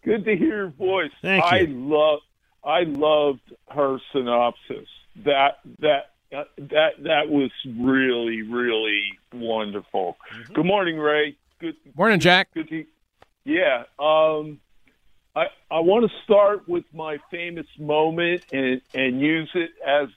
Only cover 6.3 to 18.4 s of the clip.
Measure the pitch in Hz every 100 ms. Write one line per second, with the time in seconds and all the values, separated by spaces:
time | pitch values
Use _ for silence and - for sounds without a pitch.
6.3 | 139 147 - 143 151 156 - 143 151 151
7.3 | 147 131 - 135 113 123 131 131 120 117
8.3 | 113 107 120 120 110 110 104 101 - _
9.3 | 123 117 110 104 101 - 98 90 - -
10.3 | 110 117 - 165 202 180 160 151 151 151
11.3 | 143 _ _ 170 156 _ 139 208 202 160
12.3 | 180 190 165 156 160 151 _ _ _ _
13.3 | _ - 160 170 127 123 - 147 156 156
14.3 | 156 156 147 _ _ _ _ _ _ _
15.3 | 151 170 _ _ 156 170 214 226 - -
16.3 | 202 202 208 - 175 - 156 156 147 _
17.3 | 175 175 170 151 - 151 151 160 165 170
18.3 | 175